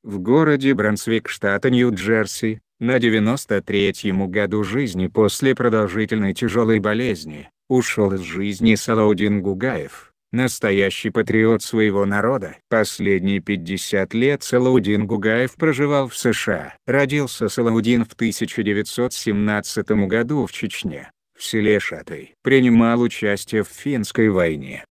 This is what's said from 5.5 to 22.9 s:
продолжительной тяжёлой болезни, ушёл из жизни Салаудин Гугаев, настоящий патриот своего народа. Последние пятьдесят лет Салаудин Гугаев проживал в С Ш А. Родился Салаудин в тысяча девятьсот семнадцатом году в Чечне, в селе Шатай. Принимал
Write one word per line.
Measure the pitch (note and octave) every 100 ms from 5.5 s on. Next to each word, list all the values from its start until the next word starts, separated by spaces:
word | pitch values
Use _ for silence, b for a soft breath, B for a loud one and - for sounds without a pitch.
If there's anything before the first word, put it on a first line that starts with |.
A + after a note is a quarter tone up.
продолжительной | B2 B2 A2 G#2 G2 A2 A2 G2
тяжёлой | - A#2 A2+ A2+ A2
болезни, | G#2 G#2+ B2 F2+ D#2 D2+ - _ _
ушёл | B2+ A#2 - G2+
из | F#2+
жизни | E2+ E2+ G2+ F#2 A2+
Салаудин | G#2+ - A2 G#2+ G2 G#2 G#2
Гугаев, | F#2+ F#2+ B2+ F2 C#2+ - - _ _
настоящий | A#2 B2+ - G#2+ G2 G2 - A2
патриот | A2 - A2 A2 A2
своего | - A2+ G#2+ G2+
народа. | G2+ G2+ A2 C3+ F#2 - _
Последние | A2+ G#2 - G2+ F#2+ F#2+ G2
пятьдесят | E2+ G2 E2 F#2+ - G2 F#2
лет | A2+ C3 C#3+
Салаудин | - B2 B2+ B2+ G2 G#2 G#2
Гугаев | A2 G#2+ A#2 B2+
проживал | - D#3+ C3 C#3+ C#3+ C3
в | -
С | B2
Ш | G#2+ -
А. | F2+ C#2 -
Родился | - C3 C#3 D3 C3 - G#2+
Салаудин | - A#2 A#2 A2+ A#2+
в | A2 -
тысяча | A2+ - A2+ -
девятьсот | G#2 G2+ G#2 - B2
семнадцатом | - - G#2 G#2 G#2 - - G2+ G#2+ F#2+
году | A2+ A#2 D3 G#2
в |
Чечне, | - G2+ - F#2+ C#2+ - _ _ _
в |
селе | - A2+ G#2+ G#2
Шатай. | - D#2 - D2+ - _
Принимал | - C3+ B2+ A2+ A#2